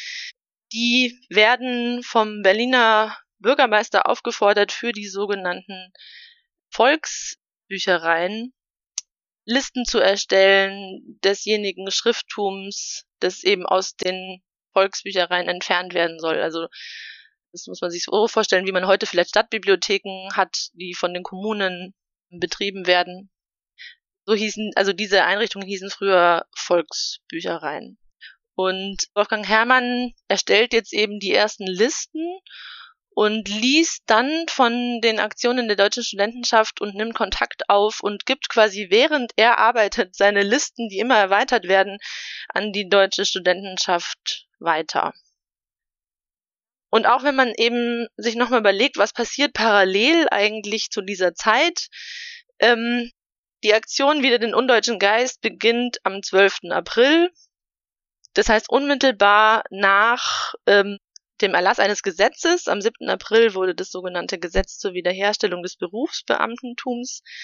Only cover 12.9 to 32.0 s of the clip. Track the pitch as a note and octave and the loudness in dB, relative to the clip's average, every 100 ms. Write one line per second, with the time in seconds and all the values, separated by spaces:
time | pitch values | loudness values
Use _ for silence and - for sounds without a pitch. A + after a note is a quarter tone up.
12.9 | - - - F#3 F#3 - G3 F3+ F#3 F#3+ | -12 -16 -6 -4 -2 0 0 0 0 -2
13.9 | - F#3 F#3 F#3 F#3 _ _ _ - G3 | -8 -8 -8 -10 -16 _ _ _ 0 0
14.9 | - G3 F#3+ F3 F3+ F3 F#3 - F3 F3+ | -2 -6 -2 0 -2 -2 -6 -2 -2 -2
15.9 | F3 E3 E3 D#3+ D#3+ E3 E3 E3 - - | -2 -2 -2 -4 -2 -2 -4 -8 -12 -18
16.9 | - - - _ _ _ A3 - F3+ F3+ | -18 -18 -20 _ _ _ -20 -16 -8 -8
17.9 | F3 - G#3 A3 - G#3+ F#3 F#3+ F#3+ F#3 | -6 -2 0 2 2 2 2 0 -2 2
18.9 | G3 G#3+ F3 F3 G#3 A3+ A3 F#3+ F#3 - | 2 2 -2 0 2 0 -2 0 0 2
19.9 | G3 G3 F#3+ F#3+ G3 F#3 - - E3+ F3+ | -2 -4 -12 -8 -2 -2 -2 -10 -12 -12
20.9 | F3+ F3 F3+ F#3 F#3 G#3 G#3 F#3+ F3+ F#3 | -4 -4 -4 -10 -8 -6 -2 -4 -4 -14
21.9 | - _ _ _ F3 F3 - G3+ G3 F3 | -18 _ _ _ -8 -6 -4 -6 -4 2
22.9 | F3+ F3+ F3+ G3 _ _ _ _ _ - | 2 2 -6 -18 _ _ _ _ _ -20
23.9 | - _ _ - G#3+ G#3+ G3+ G#3+ F#3+ G3 | -20 _ _ -2 -2 -2 -4 -4 0 0
24.9 | F#3 G3+ G3 E3 G3 A3 G3 F#3+ G3 F#3+ | 0 2 2 4 2 -2 -6 -10 -10 -10
25.9 | - G3 F#3 F3 E3+ - - - F3 D#3+ | -6 2 4 6 4 -2 -10 -2 0 0
26.9 | - - - _ E3 F3+ E3+ D3+ D3 - | -6 -8 -10 _ -10 -8 -8 -8 -10 -14
27.9 | G3+ _ _ - _ _ - F#3 F#3 G3 | -20 _ _ -20 _ _ -6 -4 -4 -8
28.9 | G3 - - G#3 G#3+ G3 A3 A#3 B3+ B3 | -8 -8 -2 -2 -2 0 2 4 2 2
29.9 | B3 B3 - - G3 - G3 A#3 A3+ G3+ | -2 -4 -8 -4 -4 2 2 4 0 -2
30.9 | - G#3 G#3 G3+ G3+ G#3 - F#3+ F3+ A#3 | -2 -2 -2 -2 2 0 -2 -6 0 0
31.9 | - | -2